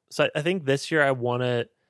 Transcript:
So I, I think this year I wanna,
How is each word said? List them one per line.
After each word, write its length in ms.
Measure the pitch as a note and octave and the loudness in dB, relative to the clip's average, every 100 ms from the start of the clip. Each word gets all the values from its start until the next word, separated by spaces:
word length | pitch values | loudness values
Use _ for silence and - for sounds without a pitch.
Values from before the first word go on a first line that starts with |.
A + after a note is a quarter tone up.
| _ | _
So 160 | - D3 | -2 0
I, 140 | D#3 | 0
I 20 | |
think 240 | D3+ F#3+ C3+ | -2 -2 0
this 240 | C#3 - | -2 0
year 140 | D#3+ | 2
I 80 | C#3+ | 2
wanna, 540 | C3 A#2+ B2 B2+ A#2+ A#2 _ | 2 -2 0 0 -2 -4 _